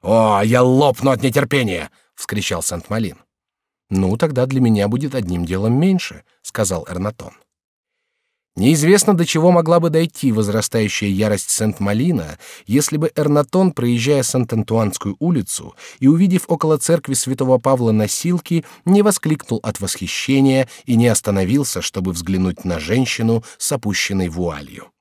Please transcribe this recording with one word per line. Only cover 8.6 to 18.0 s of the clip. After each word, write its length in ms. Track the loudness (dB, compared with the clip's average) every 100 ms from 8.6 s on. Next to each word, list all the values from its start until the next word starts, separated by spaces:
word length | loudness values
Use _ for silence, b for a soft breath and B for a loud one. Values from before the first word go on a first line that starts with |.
| 2 4 4 4 4 2
до 80 |
чего 260 | 2 2 4
могла 300 | 4 4 2
бы 80 | 2
дойти 420 | 0 -2 -2 0
возрастающая 760 | 0 0 -2 -2 -2 -2 -2 -2
ярость 400 | 0 0 0 -2
Сент-Малина, 880 | -2 -2 -2 -2 0 0 -2 -4 -14 B B -2
если 320 | -2 0 -2
бы 120 | -4
Эрнатон, 580 | -2 0 2 2 2 0
проезжая 500 | 0 -2 0 0 0
Сент-Антуанскую 920 | 0 -2 -2 -2 0 0 0 -2 -8 -4
улицу 540 | -2 -2 -2 -10 -12 -20 B B
и 60 | 4
увидев 380 | 4 4 2 0
около 280 | -2 0 0
церкви 380 | 2 0 0
святого 420 | -4 -4 -2 2 2
Павла 360 | 2 2 2
носилки, 720 | 2